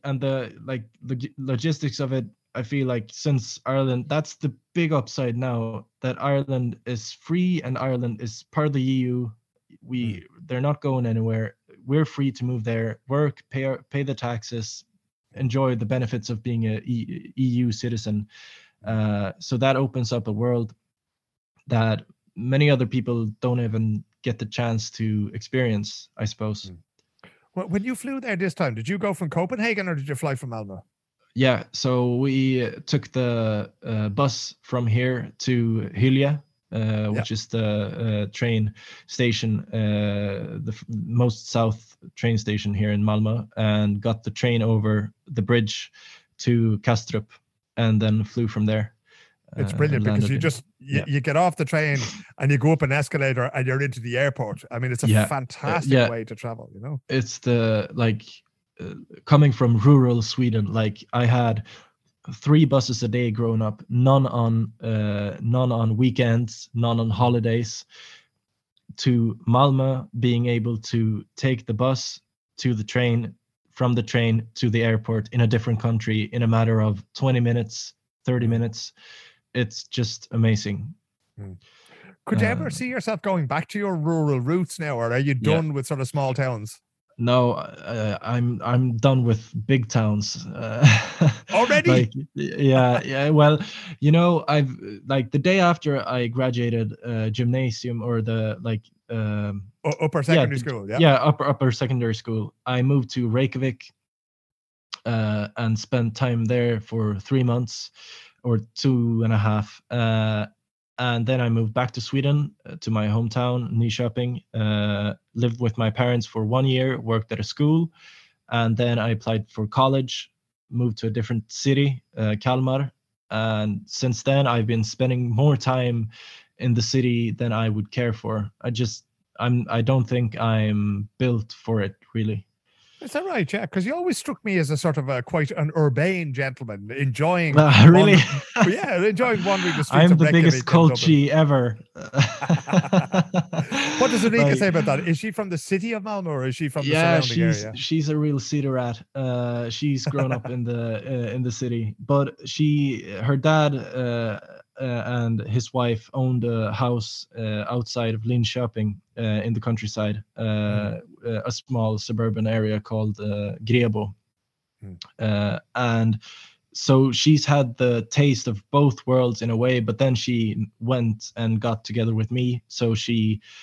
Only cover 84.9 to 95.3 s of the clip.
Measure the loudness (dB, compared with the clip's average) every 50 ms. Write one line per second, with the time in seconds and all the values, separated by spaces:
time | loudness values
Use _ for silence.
84.9 | -4 -2 -2 0 0 0 2 0 0 0 2 2 2 2 2 -2 -4 -4 -4 -4
85.9 | -4 -4 -4 -4 -2 -2 -2 -2 -2 -2 -2 -2 -4 -6 -8 -12 -14 -18 _ _
86.9 | _ _ _ _ _ -2 2 4 4 4 4 4 0 -2 -6 -12 -14 -14 -10 -8
87.9 | -4 -2 -2 -2 -2 -4 -4 -4 -2 0 0 0 -2 -2 -2 0 2 2 2 2
88.9 | 0 2 2 4 4 4 4 2 0 0 -2 -8 -10 -8 -2 0 0 0 0 0
89.9 | 0 0 2 2 0 0 -2 -4 -8 -10 -12 -12 -12 -10 -8 -6 0 4 6 6
90.9 | 6 6 2 -4 -2 2 2 2 2 0 -8 -2 2 2 4 4 4 2 4 4
91.9 | 4 4 4 2 -2 -8 -12 -10 -8 -6 -6 -6 -2 2 4 4 6 6 6 4
92.9 | 4 2 0 -2 -2 0 2 4 6 8 8 8 6 4 0 -6 -12 -14 -14 -14
93.9 | -8 0 2 4 6 6 6 6 4 2 0 2 2 2 2 0 -2 -8 -12 -14
94.9 | -14 -12 -6 -2 -2 -2 -2 0